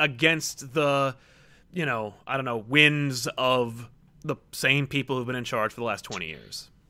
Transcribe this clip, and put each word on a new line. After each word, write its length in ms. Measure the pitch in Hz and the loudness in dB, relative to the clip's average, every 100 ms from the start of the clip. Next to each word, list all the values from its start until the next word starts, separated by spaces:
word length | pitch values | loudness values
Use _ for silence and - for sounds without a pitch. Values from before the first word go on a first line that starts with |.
against 720 | 151 120 160 160 - - 139 | -2 2 2 2 -2 -10 -6
the, 420 | 151 143 139 135 120 - - - - _ | 0 2 2 0 -4 -14 -20 -20 -20 _
you 140 | 180 147 | -4 -2
know, 280 | 117 107 - 117 | -2 -4 -8 -6
I 100 | 135 | -4
don't 80 | |
know, 140 | 131 117 | -2 -4
winds 720 | 107 147 151 147 143 123 120 - | 2 6 6 6 0 -2 -4 0
of 500 | 127 127 117 117 120 - _ - | 2 4 2 -4 -16 -20 _ -12
the 120 | 151 - _ | -8 -8 _
same 340 | - 135 139 139 | 0 2 4 2
people 280 | 139 123 127 | -2 -2 -4
who've 100 | 120 | -4
been 100 | 127 | -6
in 80 | |
charge 280 | 117 117 107 | -4 -2 -2
for 80 | - | -2
the 60 | 117 | -4
last 160 | 98 | -4
twenty 240 | - 98 80 | -6 -8 -8
years. 420 | 69 52 - - - _ | -10 -14 -16 -16 -20 _